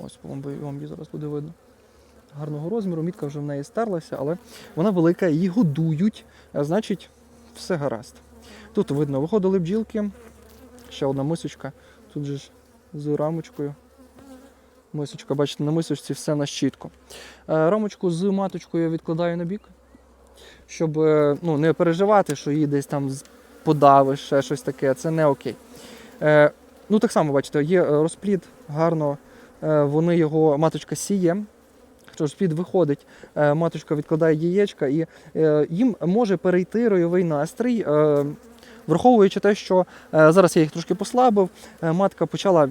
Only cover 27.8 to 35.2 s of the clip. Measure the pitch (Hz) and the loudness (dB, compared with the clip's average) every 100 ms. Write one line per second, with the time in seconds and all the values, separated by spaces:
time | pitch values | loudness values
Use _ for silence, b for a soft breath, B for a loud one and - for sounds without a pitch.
27.8 | 143 147 160 - 202 185 - - - 147 | 2 2 0 -2 -4 -4 -4 -20 -10 0
28.8 | 165 160 147 143 B B B - 156 151 | 0 2 -2 -4 B B B -8 0 2
29.8 | 143 151 170 170 151 160 156 143 160 151 | 2 2 2 2 2 2 2 4 0 -2
30.8 | - 151 - 202 170 196 208 _ _ _ | -8 -10 -4 0 0 -2 -8 _ _ _
31.8 | - _ - - 151 - 190 156 180 190 | -20 _ -20 -6 -6 -2 -2 -2 -2 0
32.8 | 151 143 - B B - 147 151 165 160 | 0 -2 -6 B B 0 2 2 -2 -4
33.8 | - 151 - 160 160 156 170 190 202 - | -6 -6 -2 0 2 2 0 0 -2 -2
34.8 | 135 156 160 B | -2 -2 -4 B